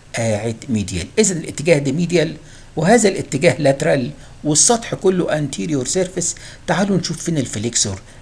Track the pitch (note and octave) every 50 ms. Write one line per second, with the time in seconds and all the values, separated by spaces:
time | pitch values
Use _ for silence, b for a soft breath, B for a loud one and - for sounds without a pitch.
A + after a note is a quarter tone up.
0 | B - - A#2+ A2+ A2+ G#2+ G2+ G#2+ A#2 A2 - - - A2+ G#2+ F#2+ - F#2+ E2+
1 | - - - A3 A3 F3+ F3+ D3+ - - - - D3 F3 D#3+ C#3+ C#3+ - C3 E3+
2 | F3 D#3+ F3 E3 D3+ E3 D3+ - B B B B B B B D#3 D#3+ F#3+ A#3+ A#3
3 | A3 G3 F#3+ - - - D3 C3+ E3 E3 - - D3 C3+ C3+ - - E3 D#3+ C#3
4 | A#2+ D3 - B B B B B - D3+ D3+ - - - A#3 A3+ - - - -
5 | - F#3+ F#3+ F3+ D#3+ - D#3 D3+ D3 C3+ - G3 F#3+ E3 D3 C3+ B2 - - F#3
6 | F3+ F3+ - F3 - - - B B B B B B - D#3+ E3+ G3+ G3 G3 E3+
7 | - - E3 - - E3+ E3 D3 B2 - - G#2+ G#2+ A#2+ - - - G#2+ F#2 -
8 | B B B B